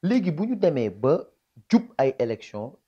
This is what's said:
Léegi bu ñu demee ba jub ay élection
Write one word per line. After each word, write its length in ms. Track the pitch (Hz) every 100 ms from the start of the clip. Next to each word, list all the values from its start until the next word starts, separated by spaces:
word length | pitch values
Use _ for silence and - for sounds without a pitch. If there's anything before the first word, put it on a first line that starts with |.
Léegi 280 | 175 247 185
bu 140 | 151 220
ñu 100 | 240
demee 340 | 185 143 110
ba 340 | 95 123 170 - _ _ - _
jub 220 | 240 247 -
ay 160 | 135 131
élection 580 | 120 110 - 107 113 -